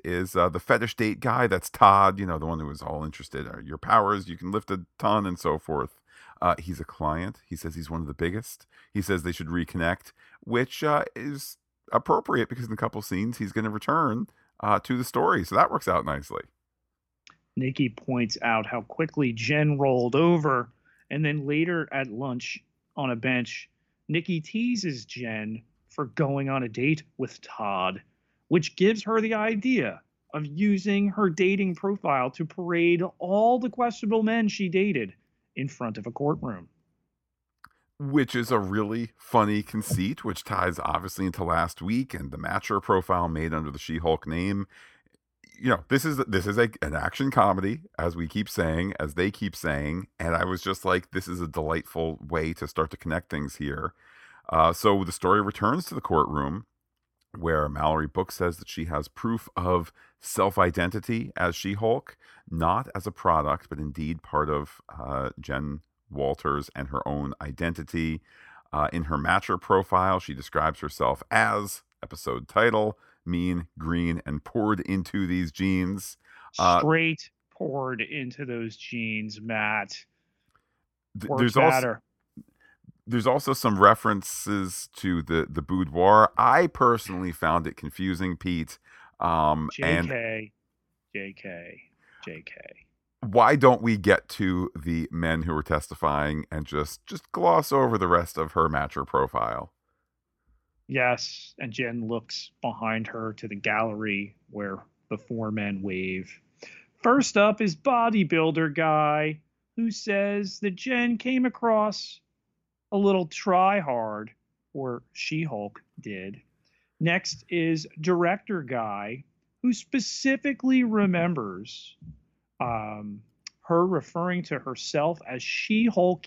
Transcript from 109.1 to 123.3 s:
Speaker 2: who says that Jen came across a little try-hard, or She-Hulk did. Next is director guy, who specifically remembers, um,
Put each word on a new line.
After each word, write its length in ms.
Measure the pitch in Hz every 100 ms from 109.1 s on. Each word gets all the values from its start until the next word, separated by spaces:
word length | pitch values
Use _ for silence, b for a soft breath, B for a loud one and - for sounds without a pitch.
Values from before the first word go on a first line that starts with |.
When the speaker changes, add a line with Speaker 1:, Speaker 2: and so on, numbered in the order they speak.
| 151 156 156 _ _ _ -
Speaker 2:
who 140 | 233
says 680 | - 220 202 202 202 190 -
that 140 | 202
Jen 440 | 175 262 247 240 226
came 260 | 254 254 254
across 720 | - 233 214 214 196 - - _ _ _ _ _ _ _
a 60 | 202
little 300 | 202 190 165
try-hard, 1040 | - 202 180 190 202 147 120 110 107 107 - _ _ _
or 300 | 139 131 120 -
She-Hulk 720 | - - 156 160 110 101 - _ -
did. 400 | 110 95 95 104 _ _ _ _ _ -
Next 460 | 160 180 - - -
is 380 | 175 165 160 156 -
director 600 | 160 175 170 208 - 185
guy, 640 | 127 123 110 101 104 131 - _ _ _
who 100 | 247
specifically 1120 | 220 - 269 - - 269 269 285 269 262 262
remembers, 1120 | 240 214 196 175 170 156 101 92 110 - - - - - _ _ _ -
um, 640 | 127 113 107 107 104 104 110